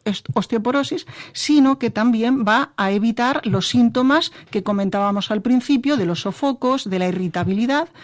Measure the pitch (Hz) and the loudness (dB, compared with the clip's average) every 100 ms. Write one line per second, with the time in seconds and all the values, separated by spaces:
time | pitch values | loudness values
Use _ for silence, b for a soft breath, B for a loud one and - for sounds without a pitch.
0 | 220 190 - - - 226 226 277 277 349 | -6 -6 -4 -4 -2 -2 0 -2 -2 -6
1 | - B B - - 294 269 269 240 - | -10 B B -8 2 4 4 2 -2 0
2 | 233 220 233 262 208 226 - - 196 202 | 0 2 0 0 2 2 0 -2 0 0
3 | 226 226 247 254 226 190 - 247 233 247 | 0 0 -2 -2 -2 -2 0 2 4 4
4 | 262 302 330 B B 208 185 202 196 202 | 2 2 0 B B -6 -2 -2 -2 0
5 | 202 202 - 214 240 254 247 277 277 285 | 0 -2 -2 -2 2 0 2 0 2 0
6 | 175 170 190 - 277 - 165 170 202 185 | 0 -2 -6 -2 -4 0 -2 -2 -2 -2
7 | 185 180 185 180 180 196 240 285 339 B | -2 -2 -4 -2 -2 0 0 -2 -4 B